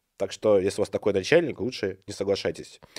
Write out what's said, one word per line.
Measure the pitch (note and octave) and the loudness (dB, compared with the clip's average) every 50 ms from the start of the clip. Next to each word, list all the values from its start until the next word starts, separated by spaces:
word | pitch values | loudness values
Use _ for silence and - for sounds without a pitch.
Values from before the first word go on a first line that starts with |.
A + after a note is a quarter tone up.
| _ _ _ | _ _ _
Так | - G2+ - | -6 -6 -6
что, | - - - A2 G#2 | -4 0 4 4 4
если | F#2+ F#2 G2 - G#2+ | 6 4 2 0 -2
у | F#2+ | -2
вас | - | -2
такой | - G#2 - G#2+ F#2+ | -4 -2 -2 0 0
начальник, | F#2+ F2+ - D3 F3 E3+ B2+ - - | 0 2 4 4 4 4 0 -4 -6
лучше | G2 B2+ - - G#2 F#2+ - - _ | -6 -6 -4 -4 -6 -6 -6 -8 _
не | G#2 G2+ | -14 -8
соглашайтесь. | - F#2+ G2 G2 - - F2+ D#2 - C2 - - _ - _ _ | -4 -2 0 0 0 0 -4 -4 -6 -12 -18 -20 _ -20 _ _